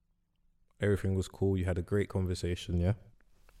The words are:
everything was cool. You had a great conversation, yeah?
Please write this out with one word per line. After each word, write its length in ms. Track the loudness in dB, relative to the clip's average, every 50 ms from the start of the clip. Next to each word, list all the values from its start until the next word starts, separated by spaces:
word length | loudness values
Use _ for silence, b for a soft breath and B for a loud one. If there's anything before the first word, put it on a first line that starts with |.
| _ _ _ _ _ _ _ _ _ _ _ _ _ _ _ -2
everything 340 | 0 2 2 2 2 0 0
was 120 | 0 -2
cool. 300 | -4 -4 0 0 2 2
You 80 | 2 0
had 120 | 0 0
a 40 | -2
great 280 | -2 0 0 0 0 0
conversation, 720 | -2 -2 -2 -2 -2 -2 -2 -4 -4 -4 -4 -2 0 2
yeah? 140 | 2 2 2 0 -4 -18 -20 _ _ _ _ -20 -20 -20 -20 -20